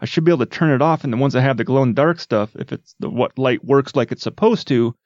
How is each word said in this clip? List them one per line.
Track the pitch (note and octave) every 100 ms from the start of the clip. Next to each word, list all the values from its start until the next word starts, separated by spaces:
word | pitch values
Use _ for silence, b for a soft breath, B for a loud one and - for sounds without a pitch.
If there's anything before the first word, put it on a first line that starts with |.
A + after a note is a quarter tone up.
I |
should | - -
be | D#3+
able | E3
to | A#2
turn | - D#3+
it | C3
off, | D3+ D#3+
and | C#3+
the | A#2
ones | C#3
that | B2+
have | C3+ B2
the |
glow | A#2+ C3
in | C3
the |
dark | A2+ D#3 E3+
stuff, | - G#2+ G#2+
if | - -
it's | A#2 - _
the, | -
what | A#2 - -
light | C3 B2
works | A#2 C#3 C3+ C#3
like | A#2
it's | -
supposed | - - A3+ A3 -
to, | B2+ A#2 A#2+